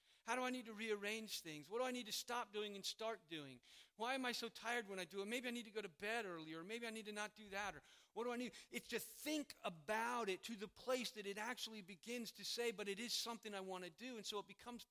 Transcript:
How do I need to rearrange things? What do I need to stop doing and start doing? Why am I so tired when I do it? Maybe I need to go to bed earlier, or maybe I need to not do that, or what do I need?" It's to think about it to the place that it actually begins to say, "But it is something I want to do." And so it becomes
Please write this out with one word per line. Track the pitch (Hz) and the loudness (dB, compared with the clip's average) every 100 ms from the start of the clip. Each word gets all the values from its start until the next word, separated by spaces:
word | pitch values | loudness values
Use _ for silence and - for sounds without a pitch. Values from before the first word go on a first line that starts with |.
| _ - - | _ -10 0
How | 247 | 2
do | |
I | 254 | 4
need | 254 220 | 2 -2
to | |
rearrange | 208 220 208 202 220 214 - | -2 2 4 4 0 0 -4
things? | 165 151 147 | -2 -6 -2
What | 226 | 2
do | 254 | 4
I | |
need | 247 214 | 2 0
to | |
stop | - - 240 208 | -2 2 0 2
doing | 208 208 202 | 0 0 0
and | - | -2
start | - 220 208 156 | 2 0 0 -2
doing? | 165 139 123 - - - - | -4 -4 -10 -14 -20 -20 0
Why | 233 | 4
am | 269 254 | 4 4
I | |
so | 233 233 - | 2 -2 -2
tired | 226 240 196 | 2 2 2
when | 190 | -2
I | 170 | -2
do | 196 | -2
it? | 202 | 0
Maybe | 247 247 | 2 2
I | |
need | 240 233 | -2 -2
to | |
go | 214 | -4
to | 202 151 | -4 -2
bed | 208 233 202 | 2 2 2
earlier, | 165 160 160 | -2 -4 -6
or | |
maybe | 175 233 233 | -4 -2 -2
I | |
need | 220 208 | -2 -4
to | |
not | 208 208 - | -2 -2 -4
do | 208 | -4
that, | 196 202 | 0 0
or | 151 - - - | -2 -12 -20 -8
what | 202 240 | -2 0
do | |
I | 240 | 2
need?" | 247 - - | 0 -4 -6
It's | 233 - | -6 0
to | 233 | -2
think | - - 294 311 285 - | -2 -4 2 2 2 -2
about | 208 165 147 214 233 247 208 | -4 -2 0 2 4 4 2
it | 185 | 2
to | - 220 | -2 -4
the | 208 | -4
place | - - 254 233 | -4 2 4 4
that | 214 196 | -2 -4
it | 202 | -2
actually | 220 247 226 220 | -2 -2 -2 -4
begins | 180 196 220 240 226 | -8 -10 -4 -2 -2
to | - 196 | -4 -2
say, | - 240 | 2 2
"But | 196 202 | 2 0
it | 196 | 0
is | 240 | 2
something | - 233 233 220 202 | 2 0 -2 -2 -2
I | |
want | 190 180 180 | -2 -2 -4
to | 160 | -6
do." | 247 233 | -6 -4
And | - | -2
so | 208 | -2
it | 185 | -4
becomes | 196 240 240 - | -10 -10 -10 -8